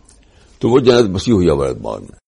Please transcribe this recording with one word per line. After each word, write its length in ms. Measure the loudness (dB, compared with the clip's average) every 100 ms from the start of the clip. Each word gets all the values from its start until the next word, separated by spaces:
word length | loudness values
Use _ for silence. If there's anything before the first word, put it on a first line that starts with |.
| _ _ _ _ _ -6
تو 100 | 0
وہ 100 | 2
جنت 320 | 4 2 2
بسی 220 | -2 -2
ہوئی 140 | 0 2
ہے 60 |
ہمارے 220 | 0 -4
دماغ 260 | -8 -10 -12
میں 180 | -14 -20